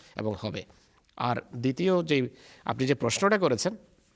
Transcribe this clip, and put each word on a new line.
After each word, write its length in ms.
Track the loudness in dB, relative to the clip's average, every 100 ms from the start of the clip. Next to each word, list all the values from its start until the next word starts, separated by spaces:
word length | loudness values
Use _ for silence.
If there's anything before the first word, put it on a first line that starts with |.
| -18 -6
এবং 200 | -6 -4
হবে। 220 | -6 -8 -12 -20 _ _ _ -6
আর 180 | -2 -2 -6 -4
দ্বিতীয় 480 | -2 0 2 2
যেই 260 | 2 0 0 -6 -20 -14 -6
আপনি 220 | -2 0
যে 80 | 0
প্রশ্নটা 420 | 0 2 2 4
করেছেন, 380 | 2 2 -2 -4 -16 _ _